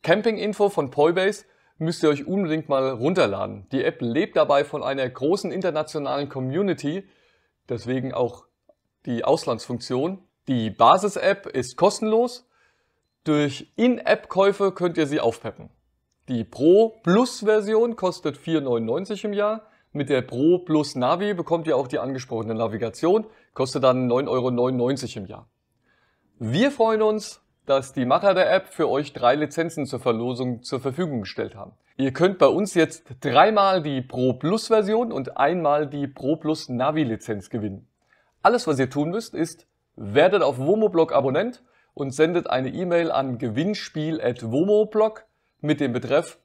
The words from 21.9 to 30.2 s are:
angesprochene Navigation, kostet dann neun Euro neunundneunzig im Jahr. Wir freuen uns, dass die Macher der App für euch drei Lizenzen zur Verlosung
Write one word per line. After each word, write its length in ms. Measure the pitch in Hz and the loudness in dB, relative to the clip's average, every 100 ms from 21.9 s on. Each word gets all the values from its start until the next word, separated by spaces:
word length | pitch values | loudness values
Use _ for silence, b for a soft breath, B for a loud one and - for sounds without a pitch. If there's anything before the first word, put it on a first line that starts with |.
| - | -4
angesprochene 560 | 135 131 - 117 110 113 | -4 -8 -8 -8 -6 -4
Navigation, 680 | 113 104 113 - 165 214 214 b b | -4 -4 -6 -2 2 2 0 b b
kostet 300 | - 131 147 | -6 -4 2
dann 240 | 131 127 127 | 2 2 2
neun 220 | 120 143 | 0 0
Euro 220 | 127 123 | 0 0
neunundneunzig 680 | 120 123 127 120 135 120 113 | 0 0 0 -2 -2 -6 -10
im 80 | 95 | -12
Jahr. 240 | - - _ _ _ _ _ _ _ _ _ | -16 -20 _ _ _ _ _ _ _ _ _
Wir 320 | 110 139 269 | -4 2 2
freuen 300 | 277 226 220 | 4 2 4
uns, 400 | 214 214 208 - _ _ - | 2 0 -6 -18 _ _ 0
dass 280 | 135 131 | 0 0
die 120 | - 123 | -4 2
Macher 280 | 160 202 | 4 4
der 180 | 185 170 | 4 4
App 160 | 185 185 | 2 0
für 220 | - 156 | -2 0
euch 220 | 135 147 | 0 -2
drei 240 | - 120 143 | 0 2 4
Lizenzen 500 | 147 - 165 160 139 | 0 -2 -4 -4 -6
zur 140 | 127 | -4
Verlosung 640 | 127 113 | -2 -2